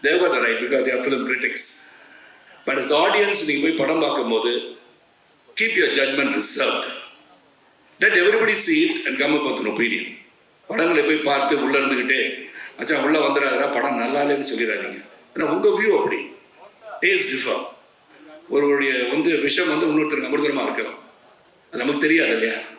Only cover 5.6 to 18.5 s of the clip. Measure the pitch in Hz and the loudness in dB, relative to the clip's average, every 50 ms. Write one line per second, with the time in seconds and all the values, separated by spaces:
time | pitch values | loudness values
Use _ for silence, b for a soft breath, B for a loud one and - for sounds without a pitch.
5.6 | 214 220 - 180 160 135 139 139 135 135 135 143 135 - - - - - - - | -2 0 2 2 0 2 2 0 0 0 0 0 0 0 0 0 0 2 2 2
6.6 | 131 - 117 120 - - - - - - - - - - - _ _ _ _ _ | 0 0 0 -4 -6 -6 -10 -12 -14 -18 -20 -20 -20 -20 -20 _ _ _ _ _
7.6 | _ _ _ _ _ _ - _ - 214 214 180 175 208 214 226 220 214 208 - | _ _ _ _ _ _ -6 _ 0 2 4 4 4 4 4 4 2 2 2 2
8.6 | - 170 160 156 170 - - - - - 131 131 143 147 151 147 143 135 120 - | 2 4 4 4 4 2 0 -2 -4 -4 -2 0 0 0 2 0 0 -2 -2 -2
9.6 | 107 107 104 101 117 117 - - - - - - - - _ _ _ _ _ _ | -2 -4 0 0 0 0 0 -4 -6 -10 -12 -16 -20 -20 _ _ _ _ _ _
10.6 | _ - - 151 165 170 175 151 143 160 156 151 - 143 139 139 139 143 151 139 | _ -4 0 0 2 2 2 2 2 2 2 2 2 0 2 2 2 2 2 2
11.6 | 127 131 139 139 135 135 139 123 120 - 135 127 107 90 - - - B B B | 2 0 0 2 2 2 0 0 0 0 0 0 0 -2 -4 -8 -12 B B B
12.6 | B B B - - 156 156 143 135 147 156 156 120 92 - - 139 139 131 - | B B B -10 -4 -2 -2 0 2 2 2 2 2 2 2 0 0 0 0 0
13.6 | 139 143 143 123 - 143 139 117 117 123 135 143 143 147 143 139 139 - 120 110 | 0 0 0 -2 -2 -2 -2 -2 -2 -2 0 0 2 2 0 0 0 -2 -2 -2
14.6 | 117 110 104 101 98 92 95 95 - - - - - - - - 156 143 156 190 | -2 -2 -2 -4 -6 -8 -10 -12 -16 -20 -20 -20 -20 -14 -6 -4 -2 0 0 2
15.6 | 202 208 - 214 214 220 180 151 - - - - - - - - - _ _ - | 2 2 2 4 2 2 2 2 2 0 -2 -4 -6 -10 -14 -20 -20 _ _ -20
16.6 | - - - - - - - - - 185 196 180 - - 131 135 - 123 - 87 | -20 -20 -20 -20 -18 -18 -10 -2 0 0 2 2 0 0 -2 -4 -2 -2 -4 -4
17.6 | - - - - - _ _ _ _ _ - - - - - - - - | -6 -10 -14 -18 -20 _ _ _ _ _ -20 -20 -20 -20 -20 -20 -12 -2